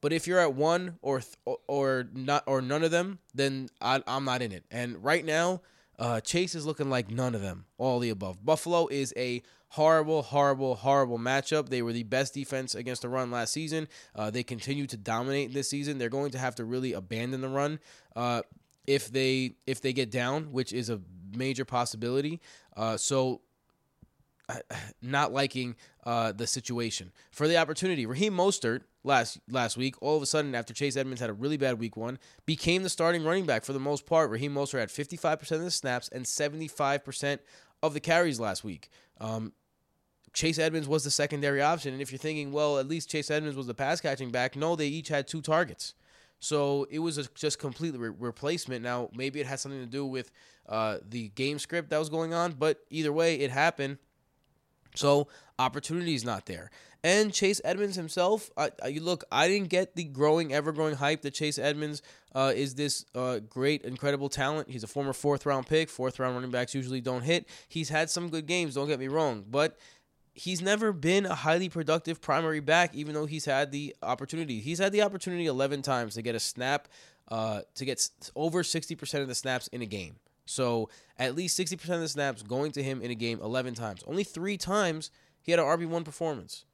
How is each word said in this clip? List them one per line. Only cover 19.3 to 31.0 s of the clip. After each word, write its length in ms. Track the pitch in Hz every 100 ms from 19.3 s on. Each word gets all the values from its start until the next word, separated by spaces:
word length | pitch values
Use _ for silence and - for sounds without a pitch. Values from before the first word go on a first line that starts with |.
| 131 127 - -
if 140 | 131
they 120 | 131
get 200 | 127 123
down, 400 | 123 123 143 156
which 200 | 127 127
is 160 | 113 113
a 120 | 110 87 90 95 110
major 280 | 131 127
possibility. 760 | 131 123 123 110 117 131 143 165 - - _ -
Uh, 200 | 113 110
so, 440 | - 135 131 123 _ _ _ _ _ _ - _ _ _ -
<sighs> 540 | 120 - - 107 -
not 300 | 123 139 147
liking, 420 | 131 139 131 123 113 - _ 120
uh, 240 | 117 113
the 140 | 101 113
situation. 640 | - - 120 117 - 92 _ _
For 160 | - 151
the 80 | 170
opportunity, 500 | 156 151 185 160 113
Raheem 280 | 127 214
Mostert 460 | 185 190 190 120 123 - _
last, 360 | 135 135 113 - -
last 260 | 127 117 120
week, 180 | 131 127
all 160 | 139 151
of 60 |
a 40 | 139
sudden, 280 | 156 147
after 180 | 123 117
Chase 240 | 117 143
Edmonds 240 | 131